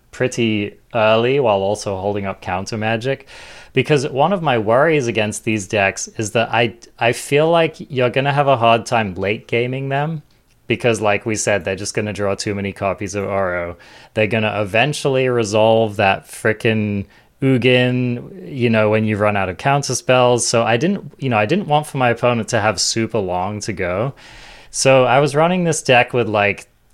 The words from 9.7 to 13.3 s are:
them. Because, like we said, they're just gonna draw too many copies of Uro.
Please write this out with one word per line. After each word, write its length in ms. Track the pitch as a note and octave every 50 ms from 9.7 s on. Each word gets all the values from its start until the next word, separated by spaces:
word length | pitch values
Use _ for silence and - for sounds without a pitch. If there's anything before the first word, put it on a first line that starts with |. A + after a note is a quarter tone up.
| C3 C3+ C3+ C3+
them. 320 | C3+ C#3 D3 D#3+ E3 D3+ - _ _ _ _ _ _ _ _
Because, 340 | - A#2 G#2+ - A#2+ A#2 G2
like 260 | G#2+ G#2 G#2 G2+ -
we 100 | A2+ G#2+
said, 280 | G2+ - A2+ G#2 G2+ E2+
they're 120 | G2 F#2+
just 180 | F#2 G2+ - -
gonna 200 | A2+ G#2 G#2 G2+
draw 200 | G2+ G2+ G2 G2
too 220 | - - A2 G2+
many 160 | G2+ G2 G2 F#2
copies 420 | - G2 G2 F2+ - G#2 F#2 F#2+
of 100 | G#2 G2
Uro. 500 | G2+